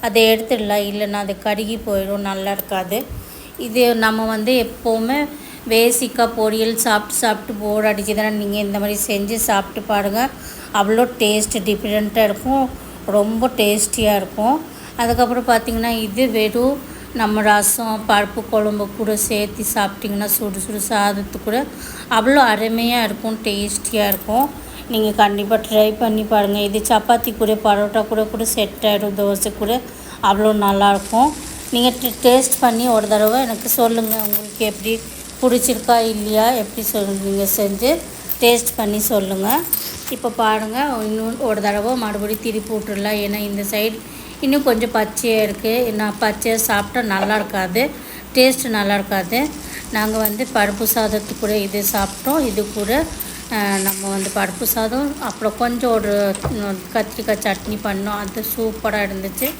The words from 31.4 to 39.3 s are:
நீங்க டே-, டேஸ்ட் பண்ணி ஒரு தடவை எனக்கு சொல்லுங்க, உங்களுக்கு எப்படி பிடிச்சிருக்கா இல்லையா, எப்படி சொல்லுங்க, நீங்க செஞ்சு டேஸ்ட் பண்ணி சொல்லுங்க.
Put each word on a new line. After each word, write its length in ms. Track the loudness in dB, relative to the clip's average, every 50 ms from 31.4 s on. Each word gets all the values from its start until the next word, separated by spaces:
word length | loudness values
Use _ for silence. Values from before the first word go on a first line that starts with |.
| -10 -12 -12 -12 -8 -2
நீங்க 220 | 0 2 2 2 2
டே-, 220 | 0 -4 -6 -6 4
டேஸ்ட் 340 | 6 8 8 8 6 4 0 4
பண்ணி 240 | 4 4 4 4 2 4
ஒரு 200 | 4 4 4 4
தடவை 320 | 4 4 6 4 4 4
எனக்கு 280 | 2 0 -2 -4 -2 -2
சொல்லுங்க, 460 | 2 2 4 4 4 2 0 0 -2
உங்களுக்கு 480 | -2 -2 -2 -4 -4 -6 -8 -4 -2 -2
எப்படி 280 | -2 -2 -4 -4 -4 -4 -4 -6 -12 -14 -14 -14 -16 -6
பிடிச்சிருக்கா 600 | 0 2 4 4 4 2 0 -2 0 4 4 4 4 4 2
இல்லையா, 380 | 0 -2 -2 0 2 4 4 4
எப்படி 320 | 4 2 -2 -4 -6 -6
சொல்லுங்க, 400 | -6 -2 -2 -2 -2 -2 -2 -4 -2
நீங்க 220 | -2 0 0 0 0 0
செஞ்சு 340 | 0 0 0 0 0 2 2 2 0 -2 -12 -14 -16 -10 -10 -4 2
டேஸ்ட் 320 | 4 4 4 4 2 -2 -2
பண்ணி 240 | -2 -2 0 0 0
சொல்லுங்க. 480 | 0 2 2 2 0 0